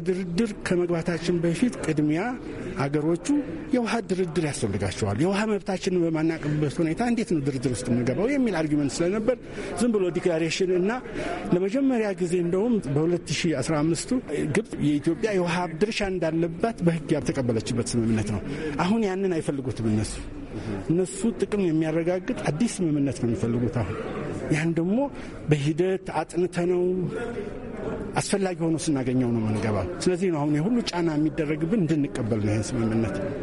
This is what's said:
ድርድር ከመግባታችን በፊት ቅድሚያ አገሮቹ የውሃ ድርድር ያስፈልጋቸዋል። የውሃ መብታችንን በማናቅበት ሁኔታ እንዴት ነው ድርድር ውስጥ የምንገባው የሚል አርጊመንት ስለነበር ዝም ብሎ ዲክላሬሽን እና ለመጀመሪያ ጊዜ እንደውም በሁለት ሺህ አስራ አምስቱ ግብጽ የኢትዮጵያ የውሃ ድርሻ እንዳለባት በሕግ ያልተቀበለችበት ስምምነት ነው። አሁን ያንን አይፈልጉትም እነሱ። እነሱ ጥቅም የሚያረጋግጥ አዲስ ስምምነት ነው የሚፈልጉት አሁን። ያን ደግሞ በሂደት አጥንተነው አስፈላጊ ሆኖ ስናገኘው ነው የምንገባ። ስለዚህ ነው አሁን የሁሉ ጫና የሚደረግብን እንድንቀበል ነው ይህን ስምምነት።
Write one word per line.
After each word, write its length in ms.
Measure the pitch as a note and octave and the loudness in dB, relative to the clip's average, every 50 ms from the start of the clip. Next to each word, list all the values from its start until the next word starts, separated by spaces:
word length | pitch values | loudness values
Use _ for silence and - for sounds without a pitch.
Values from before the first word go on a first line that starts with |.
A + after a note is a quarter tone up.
ድርድር 500 | E3 F3+ F3+ F#3 F#3+ E3+ E3+ F#3 A3+ G#3+ - - | 0 0 -2 -2 -2 -2 0 0 0 0 -2 -6
ከመግባታችን 720 | - - F#3 F3 F3 E3+ F3 E3 E3 F3+ E3+ D#3+ E3 - F3 E3+ | -2 0 0 2 2 2 0 0 0 -2 -2 -2 0 0 0 2
በፊት 360 | E3 E3+ E3 - B3 A#3+ - - | 2 0 2 2 0 0 0 -4
ቅድሚያ 400 | - - D#3 D3+ D3+ D3+ D3+ E3 G#3 B3 B3+ - - - - - - - - - | -4 -2 0 2 2 2 2 0 -2 -4 -4 -6 -8 -10 -10 -8 -8 -8 -4 -4
አገሮቹ 460 | C3+ C#3 C#3+ D3+ D3 D#3+ F3 E3 - - D4 D4 C4+ F3+ E3 - - - | -2 0 0 0 2 2 0 0 0 0 0 0 0 -2 -8 -8 -4 0
የውሃ 240 | B3+ B3 A#3 G3+ A#3 A#3 G3 | 0 0 0 0 -2 -2 -2
ድርድር 400 | E3+ F#3 F3+ F#3+ E3+ D3+ F3 D#3+ | -2 0 0 0 0 0 -2 -2
ያስፈልጋቸዋል። 720 | D3 B2 - B2 G2+ G2 G2+ G2 F#2+ - - A2 G2 G2+ A2 | -2 -2 -2 -2 -2 -2 -2 -2 -4 -2 -2 -2 -2 0 0
የውሃ 200 | D#3+ F#3+ G3 G3 A3 | 0 2 2 0 0
መብታችንን 560 | A3 G#3 F#3+ - - F#3+ F3+ - F#3+ F3+ F3+ | 0 0 -2 -2 -2 -4 -2 0 0 2 2
በማናቅበት 720 | E3 E3 D#3+ D#3 D#3 E3 E3 D#3 D3+ D3+ D3+ D3+ D3+ C#3 - | 2 2 2 0 0 0 -2 -2 -2 -2 0 0 0 0 0
ሁኔታ 240 | - E3+ D#3 E3 - A#3 | 0 0 0 0 0 0
እንዴት 240 | A#3+ A#3 A#3 A3 - | 0 0 0 0 0
ነው 100 | F#3 D3+ | 0 0
ድርድር 300 | C#3 C#3+ C3+ B2+ A#2+ C3+ | 0 0 -2 0 0 -2
ውስጥ 140 | A#2+ - - | -2 0 0
የምንገባው 420 | B2 A#2+ B2 A#2+ B2+ B2 E3 G3+ C4 | 0 0 2 2 0 0 2 0 2
የሚል 260 | D4 C#4 B3+ A3+ F#3 | 2 2 2 2 2
አርጊመንት 360 | D#3+ D#3+ D3 D3+ D3 C#3+ C3+ | 0 0 2 2 2 2 0
ስለነበር 440 | - - E3+ F3 G3+ A3+ A3 B3+ B3+ A#3 - - - - - - - | 0 0 0 2 2 0 0 0 0 -2 -4 -12 -10 -10 -8 -8 -2
ዝም 160 | - A3+ B3 | 0 2 2
ብሎ 120 | G#3+ G#3 F#3 F3 | 4 4 2 2
ዲክላሬሽን 640 | D#3 F3 - F#3 E3 D#3+ E3 D#3+ - - F#3+ F3 F#3 | 0 0 2 2 2 2 0 0 0 0 2 2 2
እና 160 | F3+ F3+ G#3 A#3+ B3+ - - - - - - - - - - | 2 2 2 0 -2 -6 -8 -8 -6 -4 -4 -6 -4 0 2
ለመጀመሪያ 580 | F3 F3+ F#3+ G3+ G3+ C#4 C#4 C4 B3+ A3+ A3 G3+ | 2 2 2 2 2 2 2 4 4 2 2 0
ጊዜ 220 | F#3+ E3 F3+ E3 F3+ F3+ | 0 0 0 0 2 2
እንደውም 340 | E3+ F3 F3+ F#3 G#3+ B3 A#3 G3 - | 2 2 2 2 2 2 2 2 2
በሁለት 420 | - C#3 D3 D#3+ F3 F3 E3+ F3 - | 2 2 2 4 2 2 0 0 -2
ሺህ 220 | D3+ - - E3+ D3+ | -4 0 0 0 0
አስራ 200 | B2+ A#2 - D#3+ D3 | 0 0 0 2 2
አምስቱ 320 | D3+ E3 E3 - - - B3+ B3+ - - C#3+ - D3+ D3+ | 2 2 0 0 0 -2 -2 -2 -2 -2 -4 -2 -2 2
ግብጽ 200 | C3 G3+ A3+ - - - | 2 0 0 0 -4 0
የኢትዮጵያ 480 | C#3+ D3 D3 C#3+ C#3+ E3 E3 - A3 A3 | 2 2 2 2 2 0 0 0 0 0
የውሃ 240 | G3+ F#3 F3 E3+ E3 F3+ F3+ E3 D#3+ | 2 2 2 2 0 0 -2 -2 0
ድርሻ 260 | D3+ G#3 A3 G#3+ - G#3 F#3+ | 0 0 0 2 -2 -2 -2
እንዳለባት 680 | F#3+ F3 E3 D#3+ D#3 E3 E3+ E3+ E3 E3+ - A#3 A3+ - | 0 0 0 0 2 2 0 0 -2 -2 -2 -2 0 2
በሕግ 260 | F3 E3+ E3 D#3+ - - | 2 2 2 2 0 0
ያልተቀበለችበት 760 | D#3+ D3 - - - C#3 B2 A#2+ A2+ A2 A2 - B2 A#2 A2+ - | 0 2 2 0 0 0 0 2 0 0 0 0 -2 -2 -2 0
ስምምነት 420 | - A#2 A2+ A2+ A2+ G#2+ G#2+ G#2 | 0 2 2 4 2 2 2 0
ነው። 120 | G#2 F#2 - - - - D#3 D#3 C#3+ C3+ | -2 -4 -4 -4 -6 -4 -4 -4 -2 0
አሁን 240 | E3+ F#3 A3 A#3 A3 | 2 2 2 2 2
ያንን 300 | F#3+ F#3 F#3+ G3 F#3 F3 | 0 0 0 0 2 0
አይፈልጉትም 540 | D#3+ - - D3 C3+ B2 B2+ A2+ - A2+ A2+ | 0 0 -2 -2 -2 -2 -4 -4 -2 0 2
እነሱ። 260 | G#2+ G#2+ G#2 - - - - - - - - - - G#2+ F#2 A2+ G2 F#2+ F#2+ | 2 2 0 -2 -6 -8 -10 -10 -10 -10 -10 -10 -10 -8 -6 -6 -6 -6 -2
እነሱ 340 | - D#3+ F3+ F#3 F3 - - - A#3 - | 0 2 2 2 0 -2 -2 -2 -2 0
ጥቅም 280 | - G3+ G3 G#3 G#3 | 0 -2 -2 0 0
የሚያረጋግጥ 760 | F#3+ E3+ D#3 D#3+ D#3+ D#3+ D#3 E3+ D#3+ F3 F3+ F#3 F#3 - B3 - - | 2 2 2 2 2 2 0 0 0 0 0 -2 -2 -4 -6 -4 -2
አዲስ 280 | E3 C#3+ D#3+ A#3+ A3+ - | -2 0 0 0 0 0
ስምምነት 440 | - F3+ D#3+ D3+ D3 C#3 C3+ B2 - | 0 0 0 2 2 0 0 0 0
ነው 100 | B2 A#2 | 0 0
የሚፈልጉት 480 | A2+ - A#2 A#2 A#2 A#2+ B2 A2 - | 0 0 0 0 0 0 0 0 0
አሁን። 200 | B2 G2+ F2 - - - - - - - - - - - - | -2 -2 -2 -4 -6 -6 -8 -6 -6 -6 -6 -6 -6 -2 -2
ያን 200 | D#3+ D3+ D#3+ E3 | 0 0 0 0
ደግሞ 260 | E3 E3 E3 F#3 G#3 B3+ C#4+ C4+ - - - - - - - | 0 0 0 2 2 0 0 -2 -4 -8 -12 -12 -12 -8 0
በሂደት 640 | - D3+ D3 C#3 D3+ D#3+ D3+ F3+ F#3+ F#3+ F3+ - - - | 0 0 2 2 0 2 2 2 0 0 -2 -4 -4 -4
አጥንተነው 680 | D3+ E3 - - E3+ F3+ F3 F3 F3+ F3 F3+ F3+ F3 F3+ F3+ F#3 F#3 E3+ - - A#3 A#3+ - - - - - - - - - - - - - - - - - - | -4 -4 -2 0 0 0 0 0 0 0 2 2 2 2 2 0 0 -2 -4 -4 -4 -6 -6 -6 -8 -8 -8 -8 -10 -10 -10 -10 -8 -6 -6 -6 -6 -6 -4 -4
አስፈላጊ 440 | - - - G#3 G3 F#3+ F#3 F3+ D#3 | -4 0 0 0 2 2 0 0 2
ሆኖ 180 | E3 E3 D#3+ C#3+ | 2 2 2 2
ስናገኘው 520 | - E3+ C#3+ C3 B2 B2+ B2 B2+ B2+ A#2 | 2 2 2 2 2 2 2 4 4 4
ነው 100 | A#2 A2+ | 2 2
የምንገባ። 360 | A2 G#2+ G#2+ G#2+ G2 A2 G#2 F#2+ F2+ F2+ F2 - | 2 2 0 2 2 2 2 0 0 -2 -4 0
ስለዚህ 280 | - F3+ F#3 E3+ G3 F#3 | 2 2 2 2 2 2
ነው 100 | E3 C#3+ | 2 2
አሁን 160 | C#3+ D3+ D3 | 2 2 2
የሁሉ 220 | D3 D#3+ A3 B3 A#3+ - | 2 2 2 2 2 0
ጫና 240 | - - F3 E3+ E3 | 0 -2 0 0 2
የሚደረግብን 680 | D3+ D3 D#3 D#3 C#3 E3 D3+ C#3+ D#3 D3+ D#3+ E3 A3+ A3 | 2 2 2 2 0 0 0 0 0 -2 0 0 2 2
እንድንቀበል 600 | E3+ C#3+ E3 D3 C#3 C#3+ - C3 A#2+ G#2+ A2+ G#2+ | 2 2 2 2 0 0 -2 -2 -2 0 0 2
ነው 120 | G2+ G#2+ | 2 2
ይህን 140 | G#2+ A2+ G#2+ | 2 0 0
ስምምነት። 500 | - B2+ A#2+ A2+ A2 A2 A2+ A2+ G2+ - F#2+ F#2+ - - - | -2 0 0 0 2 2 2 0 0 -2 -4 -4 -4 -4 -6